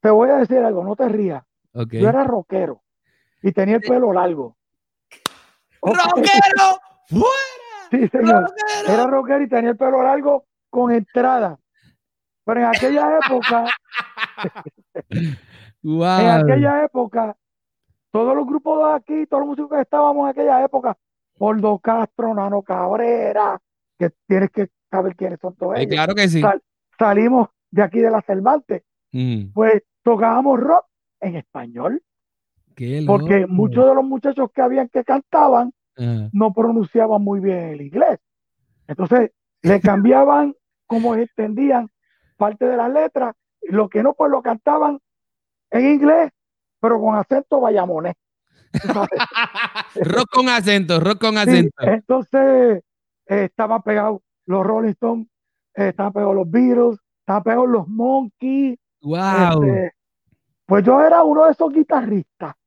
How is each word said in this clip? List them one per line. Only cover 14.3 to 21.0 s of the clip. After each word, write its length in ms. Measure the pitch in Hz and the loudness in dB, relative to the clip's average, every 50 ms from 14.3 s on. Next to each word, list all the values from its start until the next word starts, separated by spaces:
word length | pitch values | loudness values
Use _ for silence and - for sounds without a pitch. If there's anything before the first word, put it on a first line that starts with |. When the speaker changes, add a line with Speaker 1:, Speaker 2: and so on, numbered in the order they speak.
| - | -8
Speaker 2:
<laughs> 460 | - - 180 - 214 165 151 _ _ 202 _ _ 175 - _ - 113 170 160 139 - _ _ - - - - _ _ _ | -10 -10 -10 -10 -12 -20 -20 _ _ _ _ _ -16 -14 _ -6 -6 -6 -6 -8 -10 _ _ -20 -20 -20 -20 _ _ _
Wow. 380 | 156 156 160 170 180 185 185 | -6 -4 -2 0 0 2 4
Speaker 1:
en 60 | 214 226 | 4 4
aquella 560 | 170 160 156 147 131 - - 285 285 294 302 | 4 4 4 4 2 2 2 2 2 0 -2
época, 520 | 294 _ 254 247 214 - 233 226 214 208 _ _ _ _ _ _ _ _ _ _ _ _ _ _ _ | -2 _ -4 -6 -4 -4 -4 -4 -4 -6 _ _ _ _ _ _ _ _ _ _ _ _ _ _ _
todos 260 | _ 214 226 240 262 | _ -2 0 0 0
los 100 | 285 294 | -2 -2
grupos 320 | 247 285 302 277 311 311 311 311 302 | -4 -4 -6 -2 -2 0 2 2 0
de 60 | 302 | 0
aquí, 300 | 294 - _ 302 311 311 | -2 -4 _ -6 -6 -6
todos 140 | 302 - 277 | -2 -2 -4
los 80 | 285 285 | -2 -4
músicos 220 | 285 262 294 285 302 | -6 -8 -8 -6 -4
que 40 | 294 262 | -4 -4
estábamos 420 | _ - 294 294 285 285 285 285 | _ 0 2 2 2 2 0 -2
en 60 | 277 | -4
aquella 340 | 262 277 285 285 269 254 269 | -2 -2 0 2 2 2 2
época, 320 | 277 - 269 247 254 190 _ | 0 -2 -2 -4 -4 -6 _